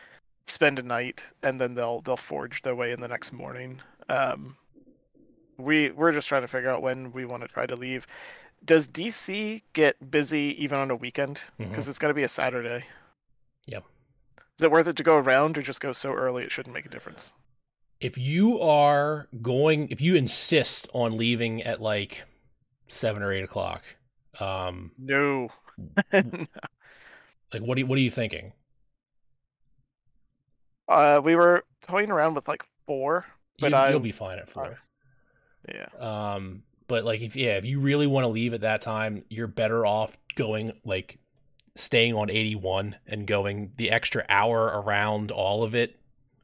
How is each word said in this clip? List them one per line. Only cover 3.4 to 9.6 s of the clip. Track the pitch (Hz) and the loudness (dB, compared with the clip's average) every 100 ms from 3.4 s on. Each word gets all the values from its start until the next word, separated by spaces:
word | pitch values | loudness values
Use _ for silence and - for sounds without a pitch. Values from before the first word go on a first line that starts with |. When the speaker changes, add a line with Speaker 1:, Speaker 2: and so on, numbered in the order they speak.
| 131 123 127 131 - _ - | -12 -12 -14 -16 -20 _ -4
Speaker 1:
Um, | 135 131 139 135 - _ _ _ _ _ _ _ _ _ - | -2 0 -4 -10 -20 _ _ _ _ _ _ _ _ _ -10
we, | 131 156 147 | 0 2 2
we're | 87 165 | 2 2
just | 147 - | 2 0
trying | 139 | -2
to | 123 | 0
figure | 127 127 | -4 -2
out | 127 | -2
when | 131 131 127 | -2 -4 -8
we | 127 | -12
wanna | 123 120 120 | -10 -10 -8
try | 131 127 | -6 -6
to | 123 | -6
leave. | 127 131 - - - - - _ | -8 -10 -10 -20 -20 -20 -20 _
Does | - 160 147 | 4 4 4
D | - 220 | -6 -6
C | - - 202 214 220 | -6 -6 -4 -6 -8